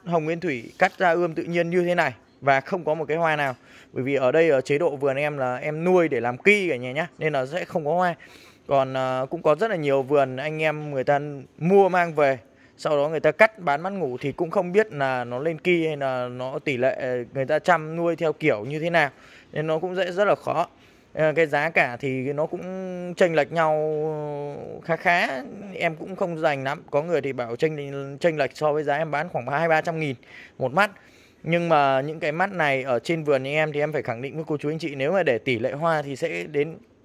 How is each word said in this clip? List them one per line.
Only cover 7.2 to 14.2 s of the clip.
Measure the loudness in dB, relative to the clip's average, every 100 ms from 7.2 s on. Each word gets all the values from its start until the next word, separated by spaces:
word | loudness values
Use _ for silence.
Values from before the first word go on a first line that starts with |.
| -2
là | -2 -2
sẽ | -6
không | -4 -4
có | -2
hoa. | 0 0 -2 -12 -20 -20 -20 0
Còn, | 2 2
ờ, | -2 -2 -2 -4
cũng | 0
có | 2
rất | 2 0
là | 0
nhiều | 2 2
vườn | 4 2 2 -2
anh | -6 -2
em | -2 -2 -4
người | -2
ta | 2 0 0 -10 -16 -4
mua | 4 6 6
mang | 4 0
về, | 2 2 2 -6 _ _ _
sau | 0 0
đó | 0
người | 2
ta | 0
cắt | 4 4 4
bán | -2 0
mắt | -2
ngủ | -4 -4 -4